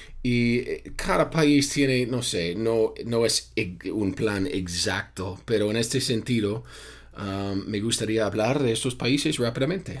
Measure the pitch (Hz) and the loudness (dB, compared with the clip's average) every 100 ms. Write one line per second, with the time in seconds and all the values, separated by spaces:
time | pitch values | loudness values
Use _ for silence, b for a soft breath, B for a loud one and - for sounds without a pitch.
0 | B - 123 120 120 120 - 80 - - | B -4 0 2 4 2 0 -6 -8 -6
1 | 190 180 147 165 147 143 139 143 139 127 | 0 2 2 4 6 6 4 2 2 2
2 | 120 123 120 92 85 95 113 113 110 - | 0 -2 -2 -2 -2 0 2 4 2 0
3 | 113 117 113 - - 110 90 87 92 107 | -2 2 2 2 -2 -4 -4 -6 -6 -2
4 | 98 95 110 101 95 98 90 87 104 98 | 0 0 0 0 -2 -2 -4 -2 -2 -2
5 | - - 92 90 - 107 104 113 117 131 | -6 -8 -8 -8 0 2 2 2 0 0
6 | 131 113 127 117 101 113 B B B B | 0 -2 0 0 0 -2 B B B B
7 | B - 101 98 98 98 - 101 113 - | B -10 -6 -4 -2 -4 -2 -2 0 0
8 | 107 110 101 107 110 147 123 113 127 - | 0 0 2 2 2 2 2 0 -2 -2
9 | 120 147 160 - 117 123 139 185 - | 0 2 2 0 -2 0 -2 -2 -6